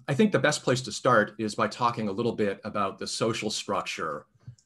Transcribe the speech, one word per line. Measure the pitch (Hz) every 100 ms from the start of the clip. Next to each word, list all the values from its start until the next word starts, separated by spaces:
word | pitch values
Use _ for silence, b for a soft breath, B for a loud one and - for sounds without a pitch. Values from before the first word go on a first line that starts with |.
| -
I |
think | 143 220
the | 135
best | 139 147
place | - 123
to | 107
start | - 131 117 104 -
is | 110 104
by | 107
talking | - 120 - 107
a |
little | 98 117
bit | 113 104 98 110
about | 101 98 90
the | 101
social | - 117 113 107
structure | - - 95 - - 82 73 - _ - -